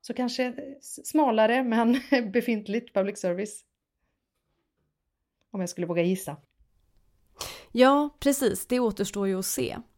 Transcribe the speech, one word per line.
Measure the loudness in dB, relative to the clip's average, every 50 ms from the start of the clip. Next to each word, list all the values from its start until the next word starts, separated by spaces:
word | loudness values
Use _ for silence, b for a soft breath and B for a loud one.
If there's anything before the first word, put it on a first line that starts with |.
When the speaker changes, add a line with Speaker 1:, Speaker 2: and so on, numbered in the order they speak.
Speaker 1:
Så | -10 -8 -6
kanske | -4 -4 -4 -2 -4 -4 -4 -4 -10 -14 -14 -16 -18
s-, | -18 -18 -18 -14 -12
smalare, | -2 2 2 2 4 4 4 4 4 4 2 2
men | 2 2 2 4 4 2 2 2 0
<laughs> | 0 0 0 0 -2
befintligt | 0 0 0 -2 -2 -4 -4 -6 -6 -6 -2 _
public | -2 -2 -2 -4 -4
service. | -4 -4 -2 -4 -6 -8 -10 -18 _ _ _ _ _ _ _ _ _ _ _ _ _ _ _ _ _ _ _ _ _ _ _ _ _ _ _ _ _ _ _ _ _ _ _ _ _ _
Om | -6 -6
jag | -6 -6
skulle | -4 -6 -4
våga | -2 0 2
gissa. | 2 2 0 0 -4 -10 -12 -12 _ _ _ _ _ _ _ _ _ _ _ _ _ _ _ _ _ _ _ B B B B B B B
Speaker 2:
Ja, | B 6 6 8 8 6 2 0 _ _
precis. | 2 2 2 4 0 0 0 -2 -4
Det | -2 -2 0
återstår | 0 0 0 -2 -6 -4 -4 -4 -2
ju | -2 -2 -2
att | -4
se. | -4 -4 -4 -4 -6 -6 -10 -14 _ _